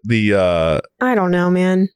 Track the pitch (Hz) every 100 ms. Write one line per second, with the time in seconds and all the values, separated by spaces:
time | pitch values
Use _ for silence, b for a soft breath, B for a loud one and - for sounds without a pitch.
0 | 110 117 107 101 90 85 82 76 - -
1 | 254 226 180 175 180 180 185 185 190